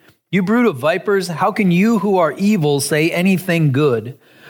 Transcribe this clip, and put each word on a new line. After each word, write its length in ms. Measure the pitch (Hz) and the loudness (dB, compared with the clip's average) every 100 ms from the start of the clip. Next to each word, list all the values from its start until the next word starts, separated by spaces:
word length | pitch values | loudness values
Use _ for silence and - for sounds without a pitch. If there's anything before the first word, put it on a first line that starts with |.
| _ _ _ | _ _ _
You 140 | 180 | -2
brood 220 | 185 233 233 | 0 2 2
of 100 | 139 | 0
vipers, 540 | 143 185 185 196 175 | -2 -2 0 -2 -2
how 240 | 156 190 | -2 -2
can 180 | 220 196 | 0 0
you 280 | 175 208 226 | 2 2 2
who 180 | 196 190 | 0 0
are 160 | 160 | 0
evil 480 | 139 196 214 147 143 | 0 0 2 2 0
say 280 | 135 151 165 | -2 0 0
anything 600 | 165 185 185 185 165 156 | 0 0 0 0 0 2
good? 480 | 131 151 117 107 135 _ _ - | 2 2 0 -4 -16 _ _ -20